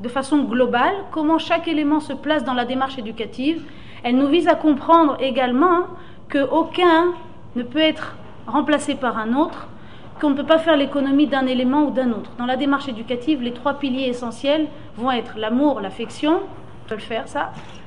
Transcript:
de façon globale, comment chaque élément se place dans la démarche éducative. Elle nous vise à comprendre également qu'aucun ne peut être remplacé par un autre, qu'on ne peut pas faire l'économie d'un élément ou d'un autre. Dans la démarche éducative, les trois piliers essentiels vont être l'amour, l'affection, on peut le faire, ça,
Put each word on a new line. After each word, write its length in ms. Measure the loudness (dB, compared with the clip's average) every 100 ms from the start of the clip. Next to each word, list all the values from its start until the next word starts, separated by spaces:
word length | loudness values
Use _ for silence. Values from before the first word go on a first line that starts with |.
de 80 | -6
façon 340 | -4 0 2
globale, 500 | 2 2 2 4 2 0 -6
comment 260 | -2 2 2
chaque 300 | 2 0 0
élément 320 | 0 2 2
se 140 | 0
place 300 | -6 0 0
dans 120 | 0 -2
la 100 | 0
démarche 320 | 0 -2 -4
éducative. 680 | -8 -8 -8 -2 0 -2 -6 -16 -18 -8
Elle 140 | 0 2
nous 100 | 4
vise 200 | 4 4
à 80 | 4
comprendre 640 | 4 2 6 6 6 2
également 640 | 0 0 2 4 4 4 0 -8 -16 -16 -4
qu'aucun 840 | 0 2 2 0 2 4 6 4 0 -10 -16 -10 -8
ne 80 |
peut 160 | -4 2
être 360 | 2 2 -8 -12 -16 -16 -2
remplacé 480 | -2 2 0 0 -2
par 220 | -2 -2
un 160 | 0
autre, 340 | 0 0 -2 -14 -16 -16 -16 -16 -2
qu'on 120 | 0
ne 40 | 0
peut 100 | 4
pas 140 | 2
faire 180 | 4 2
l'économie 500 | 2 0 2 4 4
d'un 180 | 2 0
élément 380 | 0 2 2
ou 80 | 2
d'un 200 | 2 0
autre. 200 | -2 -6 -4
Dans 80 | -2
la 120 | 0
démarche 300 | 2 0 -2
éducative, 540 | -8 -6 -4 0 0
les 120 | 0
trois 220 | -2 -4 -2
piliers 320 | -2 -2 -2
essentiels 600 | -2 -6 -4 0 2 0 -4 -16 -4
vont 140 | -2
être 260 | 0 -2 -6
l'amour, 420 | -2 2 2 2
l'affection, 540 | -4 -8 -10 -2 0
on 560 | 2 0 -12 -18 -18 -10
peut 60 | -10
le 60 |
faire, 260 | -6 -8 -6
ça, 240 | -4 -4 -6 -16 -18